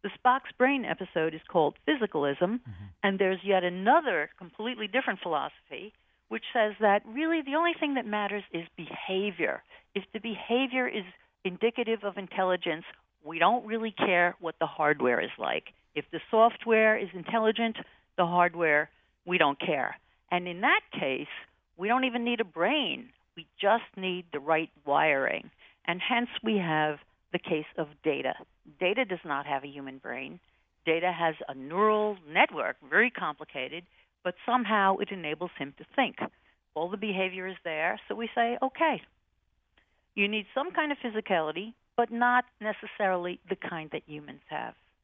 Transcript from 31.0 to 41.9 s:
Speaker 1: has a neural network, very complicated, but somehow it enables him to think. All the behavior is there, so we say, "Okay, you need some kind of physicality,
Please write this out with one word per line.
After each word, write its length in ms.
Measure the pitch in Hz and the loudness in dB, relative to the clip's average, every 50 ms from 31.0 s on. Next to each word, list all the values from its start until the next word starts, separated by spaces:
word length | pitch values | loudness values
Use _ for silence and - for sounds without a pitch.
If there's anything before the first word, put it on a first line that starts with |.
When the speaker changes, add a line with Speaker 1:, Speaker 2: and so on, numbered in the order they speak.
| 170 185 | 2 0
Speaker 1:
has 240 | 175 165 170 160 156 - - | 0 2 0 0 0 -2 -10
a 60 | - 135 | -12 -10
neural 640 | 131 131 143 160 185 214 214 214 214 214 214 208 185 165 | -12 -10 -6 0 2 4 4 4 4 2 0 -2 -6 -10
network, 500 | 147 156 185 269 - 202 156 120 98 - _ - 123 | -4 2 2 2 2 2 -4 -4 -4 -4 _ -8 0
very 220 | 151 190 233 247 | 2 4 4 4
complicated, 720 | _ - 185 160 151 _ 156 - - 143 131 131 143 170 175 _ _ _ _ _ _ _ _ | _ -4 -6 -6 -6 _ -14 -12 -8 -8 -8 -8 -8 -12 -14 _ _ _ _ _ _ _ _
but 120 | 180 180 - - | -6 -6 -6 -2
somehow 520 | - 233 254 240 196 220 208 196 190 196 | 0 0 0 2 2 2 4 4 4 4
it 120 | - 202 - | 2 -2 -6
enables 400 | 202 190 165 151 151 156 175 180 - | -6 -8 -6 -6 -6 -6 -6 -10 -8
him 160 | - 143 143 139 | -10 -10 -10 -10
to 80 | _ 185 _ - | _ -20 _ 0
think. 200 | - 254 180 - - 214 - _ _ _ _ _ _ _ _ _ | 0 0 0 0 -6 -8 -10 _ _ _ _ _ _ _ _ _
All 160 | 151 165 175 | -4 -4 -4
the 80 | 190 | -4
behavior 500 | 196 208 214 190 190 190 185 180 185 185 | -6 -4 -4 -2 0 -2 -2 -2 -6 -8
is 100 | 190 185 - _ | -8 -10 -8 _
there, 360 | 170 156 156 156 175 208 214 - | -6 -4 0 0 -2 -2 -4 -6
so 80 | - 202 | -10 -6
we 140 | 214 233 220 - | -6 -6 -4 0
say, 240 | 240 233 233 240 - | 0 0 0 0 -2
"Okay, 400 | 262 262 _ - 320 320 262 175 - _ _ _ _ _ _ _ _ _ _ _ _ _ _ _ _ _ _ _ _ _ _ | -2 -2 _ 2 2 2 2 0 -6 _ _ _ _ _ _ _ _ _ _ _ _ _ _ _ _ _ _ _ _ _ _
you 120 | 208 202 | -2 0
need 180 | 202 214 214 202 - - | 0 0 -4 -6 -4 -4
some 180 | 262 285 359 | -4 -4 -2
kind 200 | 359 349 311 302 | -2 -2 0 0
of 60 | 285 - | -2 -4
physicality, 760 | - 247 208 214 - - 196 170 156 156 151 170 202 226 233 _ _ _ | -4 -4 -4 -4 0 2 2 2 2 0 -2 -4 -8 -10 -12 _ _ _